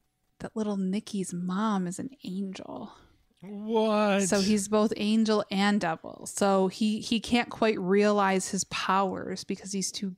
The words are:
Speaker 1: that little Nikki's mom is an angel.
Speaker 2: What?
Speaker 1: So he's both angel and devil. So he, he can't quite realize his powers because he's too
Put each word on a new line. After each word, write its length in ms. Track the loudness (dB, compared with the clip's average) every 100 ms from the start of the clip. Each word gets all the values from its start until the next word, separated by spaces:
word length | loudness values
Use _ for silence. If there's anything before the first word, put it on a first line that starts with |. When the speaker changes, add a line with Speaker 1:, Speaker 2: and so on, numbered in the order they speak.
| _ _ _ _
Speaker 1:
that 180 | -10 -6
little 200 | -4 -2
Nikki's 560 | 0 -2 -4 -6 -4
mom 520 | -4 -4 -2 0 0 -2
is 120 | -6
an 120 | -10 -10
angel. 680 | -10 -8 -8 -10 -12 -12 -14 -18 -20 _ _ _
Speaker 2:
What? 800 | -16 -12 -2 2 2 2 4 2 2
Speaker 1:
So 120 | 2
he's 280 | 4 2 2
both 240 | 2 2 2
angel 480 | 2 2 4 2 0
and 300 | 2 2 2
devil. 460 | 0 -4 -8 -14 -12
So 420 | 0 2 4 2
he, 320 | 0 0 0
he 180 | 0 -2
can't 300 | 2 0 0
quite 300 | 0 0 2
realize 680 | 2 4 4 4 2 2 -2
his 120 | -4
powers 800 | -6 -4 0 2 0 -2 -6 -8
because 300 | -8 -8 -6
he's 180 | -6 -4
too 240 | -6 -8